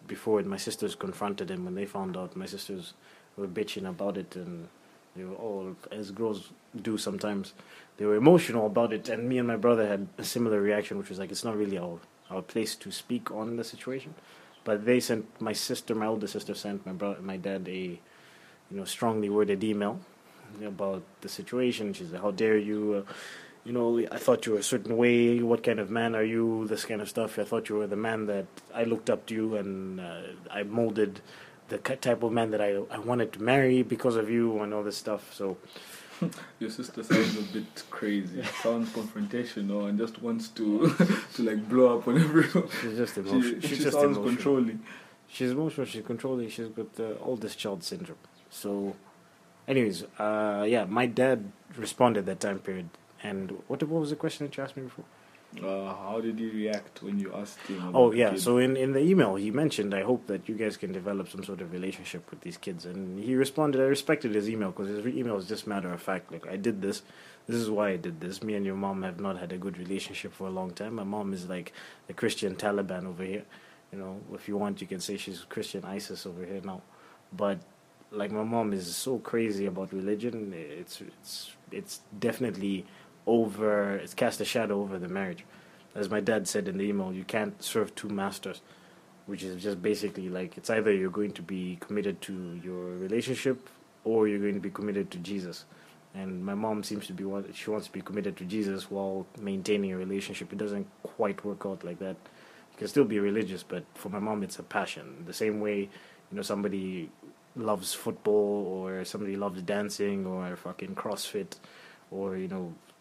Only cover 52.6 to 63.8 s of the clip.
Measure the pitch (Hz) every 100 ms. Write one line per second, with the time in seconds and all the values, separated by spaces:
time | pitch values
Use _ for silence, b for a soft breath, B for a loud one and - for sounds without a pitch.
52.6 | - 92 85 - - - 104 98 95 95
53.6 | - 131 151 165 151 151 160 - 147 143
54.6 | 135 - 127 - - b b b - -
55.6 | 95 98 98 95 98 113 113 110 113 107
56.6 | 107 104 - - 104 101 95 - 104 -
57.6 | - 95 90 107 120 113 113 95 92 123
58.6 | 127 131 131 135 156 190 110 95 104 127
59.6 | 156 - 101 98 95 123 117 95 - 107
60.6 | 110 101 95 95 95 98 90 95 92 95
61.6 | 90 90 95 92 90 87 - 82 87 85
62.6 | - 87 87 90 92 95 113 131 135 151
63.6 | 151 131